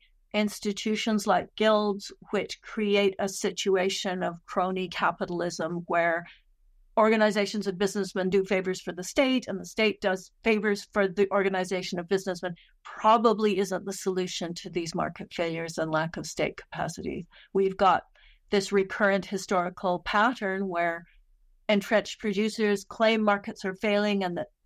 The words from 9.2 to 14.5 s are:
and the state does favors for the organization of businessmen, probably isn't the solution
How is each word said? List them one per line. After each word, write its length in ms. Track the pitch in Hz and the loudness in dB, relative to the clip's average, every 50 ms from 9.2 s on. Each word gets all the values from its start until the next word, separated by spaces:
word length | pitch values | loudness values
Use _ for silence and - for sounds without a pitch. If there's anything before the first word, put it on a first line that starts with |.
| 277 262 262 254 247 - | 2 4 2 0 0 -2
and 120 | - 185 | -6 -8
the 60 | 180 | -8
state 360 | 175 - - 220 214 - - | -6 -2 2 2 2 2 0
does 280 | - 196 185 185 185 - _ _ - | 0 -2 -2 -2 -4 -10 _ _ 0
favors 440 | 226 220 214 202 214 202 202 - - | 0 2 2 2 0 0 -2 -4 -4
for 160 | - 220 196 190 | 0 0 0 2
the 220 | 175 196 202 190 | 2 2 2 2
organization 680 | 190 202 190 196 190 185 185 180 196 180 185 - - 175 | 2 2 2 2 0 -2 -2 -2 -4 -4 -4 -4 -6 -6
of 100 | 175 170 | -2 0
businessmen, 460 | 202 190 185 196 180 175 - 180 170 - - _ _ _ - | 0 0 0 -2 -6 -4 -6 -8 -8 -10 -16 _ _ _ -20
probably 760 | - - - - 220 220 233 214 233 220 202 220 214 202 175 | -18 -8 0 4 6 6 6 6 4 4 4 2 0 2 0
isn't 260 | 202 190 190 180 190 | 0 -2 -2 -6 -6
the 80 | 190 190 | -6 -8
solution 600 | - - 196 185 180 180 180 - - 185 165 | -6 -4 -4 -2 -2 -2 -4 -4 -6 -8 -8